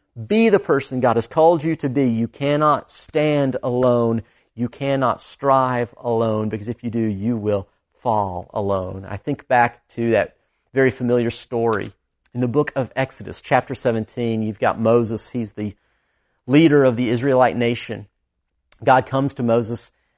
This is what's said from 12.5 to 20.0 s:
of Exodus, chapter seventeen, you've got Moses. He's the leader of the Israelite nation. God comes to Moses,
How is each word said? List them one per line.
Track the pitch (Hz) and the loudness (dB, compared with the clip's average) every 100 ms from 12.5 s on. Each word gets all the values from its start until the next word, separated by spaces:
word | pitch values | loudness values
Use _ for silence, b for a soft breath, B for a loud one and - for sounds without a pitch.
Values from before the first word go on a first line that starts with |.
| 127 147 139 | 0 -2 -4
of | 117 | -6
Exodus, | - 131 - 95 87 | -4 -6 -8 -14 -14
chapter | - 127 - | -2 -2 -2
seventeen, | 127 127 113 107 - 117 113 | -4 -2 -2 -4 -6 -4 -2
you've | 110 101 | -4 -2
got | 117 95 | -2 0
Moses. | 113 120 110 110 - | 2 2 2 -4 -8
He's | 123 110 | -8 -8
the | - 104 - _ _ _ _ _ _ - | -8 -10 -10 _ _ _ _ _ _ 2
leader | 139 160 147 | 4 6 6
of | 131 117 | 4 2
the | 123 | 0
Israelite | 117 139 127 123 117 | 0 2 4 4 2
nation. | 117 120 - 104 101 _ _ _ _ _ _ - | 0 -2 -6 -12 -14 _ _ _ _ _ _ -4
God | 113 127 127 | 2 2 2
comes | 135 139 | -2 -2
to | - | -2
Moses, | 117 117 110 117 - _ | 0 0 0 -6 -12 _